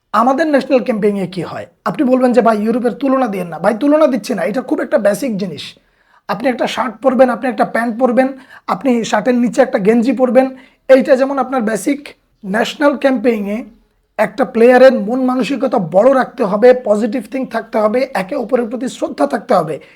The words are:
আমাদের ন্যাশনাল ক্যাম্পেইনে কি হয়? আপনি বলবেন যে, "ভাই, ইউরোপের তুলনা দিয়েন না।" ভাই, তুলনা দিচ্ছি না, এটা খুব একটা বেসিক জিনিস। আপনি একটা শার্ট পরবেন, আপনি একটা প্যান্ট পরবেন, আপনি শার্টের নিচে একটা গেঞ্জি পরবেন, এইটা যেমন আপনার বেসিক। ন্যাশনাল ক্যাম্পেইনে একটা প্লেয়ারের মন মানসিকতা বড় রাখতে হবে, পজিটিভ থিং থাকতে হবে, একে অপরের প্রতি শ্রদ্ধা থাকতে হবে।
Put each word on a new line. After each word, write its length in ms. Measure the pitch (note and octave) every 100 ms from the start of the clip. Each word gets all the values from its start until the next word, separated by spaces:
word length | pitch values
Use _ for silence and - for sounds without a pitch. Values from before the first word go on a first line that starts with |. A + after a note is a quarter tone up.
| _
আমাদের 360 | G#3 A#3+ C4+ D#4+
ন্যাশনাল 360 | C#4+ - C4+
ক্যাম্পেইনে 440 | G#3 A3 G#3 G3+ F3+
কি 140 | F#3
হয়? 240 | D3 A2+ G#2 _ -
আপনি 200 | F3+ C4
বলবেন 280 | B3+ B3
যে, 80 | A#3+
"ভাই, 220 | A3+ A3
ইউরোপের 280 | A3 A#3 A#3
তুলনা 360 | A#3 C#4 C4 B3
দিয়েন 200 | G3 E3+
না।" 120 | D#3
ভাই, 140 | F#3 A3+
তুলনা 280 | C#4+ D4+ D#4
দিচ্ছি 260 | B3 -
না, 100 | G#3
এটা 180 | F3 A#3
খুব 200 | B3 D#4
একটা 160 | C#4+ D4
বেসিক 400 | G3+ G3+ C#4 G3+
জিনিস। 380 | F#3+ D3 - - _ _ _ _ -
আপনি 220 | G3 C4
একটা 180 | A#3 D4
শার্ট 280 | - B3+ G#3
পরবেন, 280 | C4+ B3 B3+
আপনি 200 | A#3 B3+
একটা 160 | G#3+ B3
প্যান্ট 340 | A3+ A#3+ A3
পরবেন, 280 | C4 A#3+ C4 C4 - - -
আপনি 360 | G3 C4+ A#3+
শার্টের 320 | G#3+ G#3+ G3+ B3
নিচে 260 | A#3+ -
একটা 180 | B3+ A#3+
গেঞ্জি 320 | F#3+ A#3+ A#3
পরবেন, 440 | A#3+ B3+ A#3 C4 C4 - _ -
এইটা 280 | C4 D#4 B3+
যেমন 240 | C4+ C#4
আপনার 220 | A#3+ C4
বেসিক। 480 | G#3+ G#3+ D4+ C#4+ - - _ _ G3
ন্যাশনাল 520 | G#3 A3+ - D4 C#4
ক্যাম্পেইনে 680 | C#4 B3+ A#3+ A3 G3 G#3+ C4+ - _ _ _ -
একটা 280 | G#3+ - B3+
প্লেয়ারের 480 | A3+ A#3+ B3+ C4
মন 320 | A#3 G3+ C4 B3+
মানসিকতা 520 | B3+ G#3 C4 B3+ B3
বড় 360 | E3 F3+ A#3+
রাখতে 300 | C4 A#3+ -
হবে, 300 | G#3 G3+ B3 B3
পজিটিভ 440 | G#3 G#3 A3+ B3+ G#3+
থিং 140 | C4+ B3+
থাকতে 320 | A3+ A3 A3+
হবে, 300 | G#3+ A#3+ C4+
একে 220 | G3 F#3 C#4+
অপরের 340 | A3 B3 A#3
প্রতি 180 | A#3 B3
শ্রদ্ধা 400 | - D#4+ - C#4+
থাকতে 260 | B3 -
হবে। 260 | G3+ D#3 C#3+ -